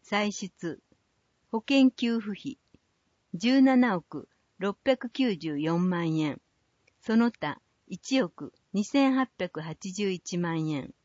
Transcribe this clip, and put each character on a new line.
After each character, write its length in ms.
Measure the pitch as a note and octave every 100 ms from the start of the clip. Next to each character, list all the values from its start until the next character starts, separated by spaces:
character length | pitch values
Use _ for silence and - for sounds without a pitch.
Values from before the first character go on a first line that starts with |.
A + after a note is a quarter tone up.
| -
歳 220 | G#3 G#3+
出、 480 | G3+ F#3+ _ E3+ D3 _ _ _ _ _ _ _
保 80 | A3+
険 320 | - C#4 C4
給 280 | - A#3 A3+
付 140 | G#3
費、 260 | G3 C#4 - _ _ _ _ _ _ _
十 260 | E3+ A3 C4+
七 340 | C4+ C4 B3
億 320 | G3 - D3+ - _ _ _
六 220 | G3 G3+
百 280 | - B3+ A#3+
九 260 | - C4 F3+
十 220 | D#3+ D3
四 320 | D#3 E3+ F#3
万 260 | F3 E3+ D#3+
円。 240 | D#3 - _ _ _ _ _ _
そ 120 | -
の 160 | A3+ A#3
他、 300 | - D3+ - _ _ _
一 340 | F#3 - C4+
億 320 | F3+ - D3 _ _
二 120 | G3
千 320 | G#3 C#4 C4+ C4
八 100 | C4 _
百 240 | F3+ -
八 320 | D#3 D#3+ G3
十 180 | F#3 G3+
一 280 | F#3 - F3
万 280 | F3 E3 D#3
円。 240 | D3 - -